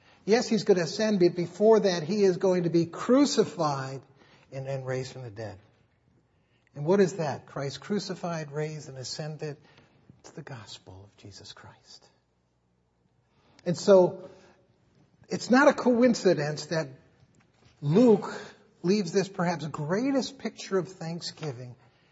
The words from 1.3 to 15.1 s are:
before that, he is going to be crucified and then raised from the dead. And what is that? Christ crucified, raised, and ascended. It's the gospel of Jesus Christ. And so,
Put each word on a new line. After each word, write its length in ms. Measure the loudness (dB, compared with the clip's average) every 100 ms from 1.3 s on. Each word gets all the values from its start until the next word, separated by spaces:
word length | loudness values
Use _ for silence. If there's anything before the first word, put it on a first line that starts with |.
before 460 | 2 -6 0 4 6
that, 240 | 4 -2
he 180 | -2 2
is 140 | 2 2
going 260 | 0 0
to 80 | 2
be 160 | 0 -2
crucified 1120 | -6 2 4 4 2 -2 0 -2 -2 -8 -12 -16 _ _ _ _
and 140 | -12 -8
then 180 | -8
raised 280 | -6 -6 -6
from 100 | -12
the 80 | -16
dead. 280 | -12 -14 -14 _ _ _ _ _ _ _ _ _ _ _ -10
And 80 |
what 160 | 0 2
is 140 | 2
that? 320 | 0 -6 -6 -10
Christ 340 | -10 -8 -10
crucified, 720 | -6 -6 -6 -10 -8 -8 -8
raised, 360 | -8 -8 -8 -16
and 100 | -14
ascended. 580 | -12 -10 -10 -10 -12 -12 _ _ _ _ _ -20
It's 100 | -20
the 120 | -20
gospel 520 | -18 -18 -18 -20 -20 -20
of 120 | -20 _
Jesus 300 | -20 -20 -20
Christ. 540 | -20 -20 -20 _ -20 _ _ _ _ _ _ _ _ _ _ _ _ _ _ _ _
And 120 | -6 -4
so, 520 | 6 8 6 2 -16 -20 _ _ _ _ _ _ _